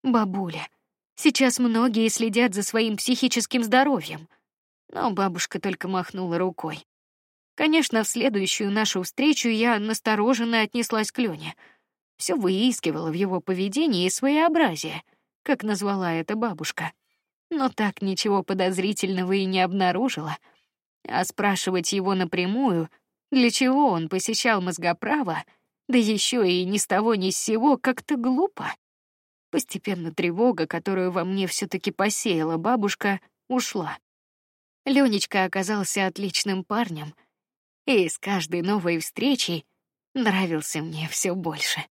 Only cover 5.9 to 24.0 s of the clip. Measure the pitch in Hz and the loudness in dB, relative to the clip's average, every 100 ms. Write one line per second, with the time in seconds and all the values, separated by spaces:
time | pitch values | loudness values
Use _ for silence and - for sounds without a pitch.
5.9 | 185 175 190 185 170 185 165 160 151 - | -4 -4 -6 -4 -2 -2 -4 -10 -10 -16
6.9 | _ _ _ _ _ _ - 311 320 269 | _ _ _ _ _ _ -2 2 4 2
7.9 | 226 208 240 262 202 190 - 202 208 214 | 0 0 0 0 2 -2 -2 0 0 0
8.9 | 190 180 - 285 294 240 220 233 220 214 | -2 -4 2 2 4 2 2 2 2 0
9.9 | 214 226 214 214 240 233 226 214 240 226 | -2 0 2 2 2 2 0 0 -2 0
10.9 | 226 214 - 226 156 156 - - _ _ | 0 -2 -2 -2 -4 -12 -14 -20 _ _
11.9 | _ _ _ - 330 180 190 254 226 165 | _ _ _ -4 0 2 2 2 2 -2
12.9 | 147 165 165 196 180 - 185 196 247 320 | -2 -4 0 0 0 -2 -2 -2 0 2
13.9 | 185 180 - 269 302 330 330 277 156 160 | 2 0 0 2 4 4 4 2 0 -8
14.9 | 156 _ _ _ _ - 277 214 196 202 | -10 _ _ _ _ -2 -2 0 -2 -2
15.9 | 196 180 165 160 214 233 165 151 - 160 | -2 -2 -2 -4 -4 -4 -4 -8 -6 -8
16.9 | _ _ _ _ _ _ 320 262 - 208 | _ _ _ _ _ _ -2 -2 0 -4
17.9 | - 196 185 214 196 - 190 185 185 190 | -2 -4 -2 2 0 0 0 0 0 -2
18.9 | 202 190 185 185 196 190 185 185 190 185 | -2 -2 -2 0 0 2 2 2 2 2
19.9 | 175 254 160 156 - _ _ _ _ _ | 2 -2 -2 -8 -10 _ _ _ _ _
20.9 | _ - - 180 - 202 190 - 185 170 | _ -6 -4 -4 -2 0 0 0 0 0
21.9 | 196 190 190 175 185 185 220 269 170 160 | -2 0 0 0 0 0 2 2 2 -2
22.9 | _ _ _ _ 262 240 - 254 269 285 | _ _ _ _ 4 4 4 2 4 4
23.9 | 170 | 2